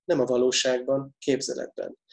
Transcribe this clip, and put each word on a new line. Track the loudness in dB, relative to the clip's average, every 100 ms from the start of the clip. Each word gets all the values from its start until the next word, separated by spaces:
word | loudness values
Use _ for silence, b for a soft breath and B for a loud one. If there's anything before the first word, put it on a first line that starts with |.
Nem | -2 0
a |
valóságban, | 2 4 4 2 0 0 0 -2 -2 _
képzeletben. | 0 0 -2 -6 -8 -10 -12 -12 _